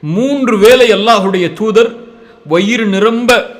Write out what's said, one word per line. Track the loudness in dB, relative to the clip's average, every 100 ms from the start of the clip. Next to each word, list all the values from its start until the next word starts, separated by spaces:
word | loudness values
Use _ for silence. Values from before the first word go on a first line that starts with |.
மூன்று | -6 -4 -2 -2 -2 2
வேளை | 4 4 4
அல்லாஹ்வுடைய | 2 2 0 0 -2 -4
தூதர் | -4 -2 0 0 -4 -20 -20 -20 -20 -4
வயிறு | -2 0 -2 -2
நிரம்ப | 0 0 -2 0 0 -2